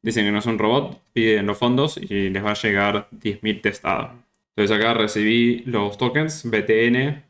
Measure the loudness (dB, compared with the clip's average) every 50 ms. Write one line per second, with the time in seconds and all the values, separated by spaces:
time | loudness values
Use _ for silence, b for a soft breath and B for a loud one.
0 | -4 -2 0 0 0 0 0 0 -2 -2 -2 0 2 2 2 2 0 -4 -12 -18
1 | _ _ _ 0 2 4 2 2 2 -2 -2 0 0 0 2 2 0 -2 -2 -8
2 | -10 -6 -4 -2 -2 -2 -2 -2 -2 -2 -4 -2 -2 0 2 2 2 2 0 -2
3 | -6 _ -20 -8 -6 -6 -6 -2 -4 -4 -4 -2 -2 -4 -4 -2 -4 -2 -2 -2
4 | -4 -8 -12 -20 _ _ _ _ _ _ _ 0 0 2 2 2 2 2 2 2
5 | 0 0 0 0 2 4 4 4 4 2 2 0 -4 -4 -2 -2 -2 -2 -2 -2
6 | -2 0 0 0 -2 -2 -6 -8 -6 -2 -2 -2 2 2 2 4 4 4 2 2
7 | 0 -2 -4 -6 -12